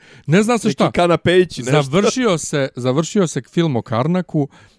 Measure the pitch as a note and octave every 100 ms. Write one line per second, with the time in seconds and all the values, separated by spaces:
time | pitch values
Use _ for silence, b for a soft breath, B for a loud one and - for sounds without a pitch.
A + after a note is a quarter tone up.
0 | b b - F3 A3 A#3+ A3 G3+ E3+ -
1 | F3 D#3+ F3+ F#3 F3+ - A#2+ D3+ C3+ E3
2 | A3 B3+ A#3+ E3 - D3 C3+ - B2 C3
3 | D#3+ G#3 F3 C#3+ - - E3 A#2+ - A2
4 | D3 F3+ F3 D#3 C#3 b b